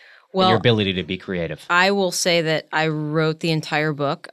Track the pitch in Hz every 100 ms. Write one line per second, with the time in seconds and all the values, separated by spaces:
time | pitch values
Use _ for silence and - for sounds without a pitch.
0 | - - _ 190 185 - 123 110 98 92
1 | 80 90 - 90 82 76 - 175 190 202
2 | 185 - - 170 160 156 - 156 160 151
3 | 151 156 160 160 170 156 - 151 156 143
4 | 139 - -